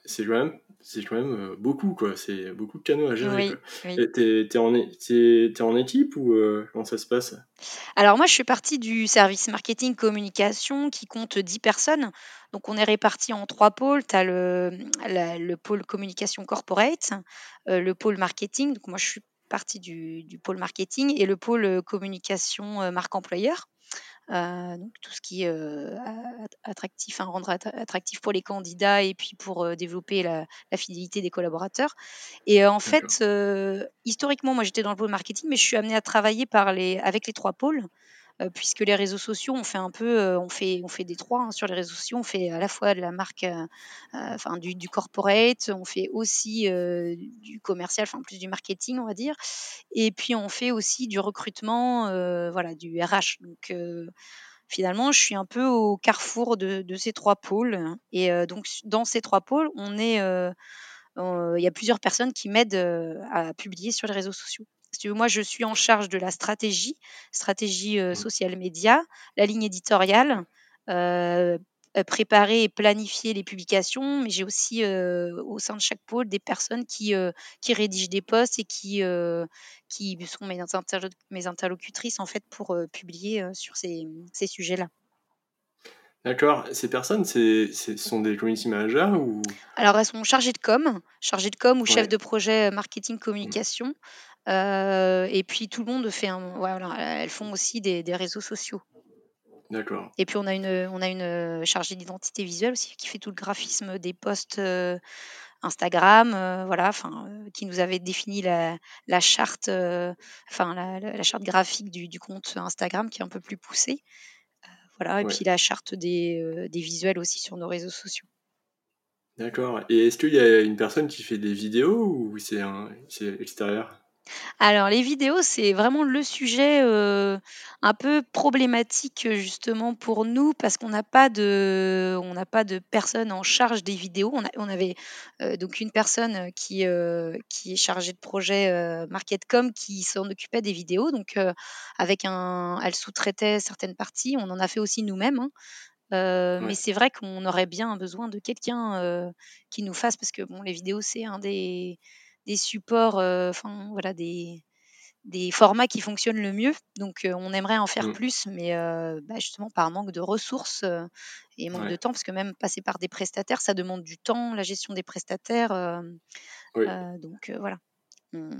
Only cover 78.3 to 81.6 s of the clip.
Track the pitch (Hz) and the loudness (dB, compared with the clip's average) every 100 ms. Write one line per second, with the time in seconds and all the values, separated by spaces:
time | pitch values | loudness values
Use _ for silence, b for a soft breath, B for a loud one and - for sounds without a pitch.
78.3 | 226 240 - 214 - 202 202 185 175 170 | 2 2 0 -6 -8 -6 -2 0 0 -2
79.3 | 170 165 b b b _ - 202 180 175 | -2 -6 b b b _ -10 -8 -8 -12
80.3 | - 202 180 175 190 - 190 185 - _ | -12 -10 -8 -4 -6 -4 -6 -6 -12 _
81.3 | 185 175 175 | -8 -8 -4